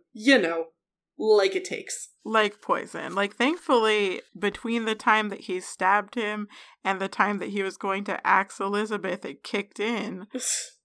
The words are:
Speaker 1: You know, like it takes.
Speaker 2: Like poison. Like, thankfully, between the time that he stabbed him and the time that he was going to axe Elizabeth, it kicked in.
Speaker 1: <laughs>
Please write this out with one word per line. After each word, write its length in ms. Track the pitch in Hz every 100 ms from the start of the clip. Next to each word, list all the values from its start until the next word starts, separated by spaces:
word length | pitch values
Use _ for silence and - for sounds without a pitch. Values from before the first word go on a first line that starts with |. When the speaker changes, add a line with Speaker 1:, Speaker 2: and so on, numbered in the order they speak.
| _
Speaker 1:
You 260 | 220 220 262
know, 280 | 170 165 165 _ _ _ _ -
like 380 | - 208 190 190
it 80 |
takes. 460 | - - - - - _
Speaker 2:
Like 360 | - 220 202 202
poison. 540 | - 185 - 170 165
Like, 200 | 180 202
thankfully, 880 | - 247 349 - 247 220 214 196 180 - 180
between 460 | 202 - 233 233
the 100 | 220
time 340 | 220 - 214 214
that 120 | 190
he 160 | - 185
stabbed 540 | - - 185 202 202
him 320 | 247 214 214 208 - - _
and 160 | 185 190
the 80 | 190
time 300 | - 202 202
that 100 | 214
he 140 | 202
was 140 | 190 190
going 280 | 196 196
to 200 | 202 190
axe 360 | - 196 196 -
Elizabeth, 640 | 196 202 214 208 180 185
it 180 | - 139
kicked 380 | - 202 202 -
in. 460 | 214 226 - 185 185
Speaker 1:
<laughs> 40 | 254 - - - _